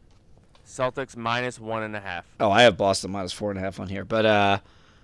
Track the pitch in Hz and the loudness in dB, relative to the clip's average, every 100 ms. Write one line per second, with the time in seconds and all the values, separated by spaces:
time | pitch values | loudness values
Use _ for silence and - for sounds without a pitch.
0 | _ _ _ - _ _ - - 127 135 | _ _ _ -20 _ _ -16 -6 -6 -4
1 | 131 117 117 117 123 120 110 110 110 107 | -10 -6 -4 -2 -4 -8 -8 -8 -6 -10
2 | 98 87 - - 110 101 120 90 101 98 | -10 -12 -12 -2 2 8 8 6 2 0
3 | 92 98 90 - 104 98 95 95 95 98 | -2 -8 -8 -8 -6 -6 -8 -8 -10 -10
4 | 98 113 107 104 101 98 - _ _ _ | -4 0 4 4 2 0 -4 _ _ _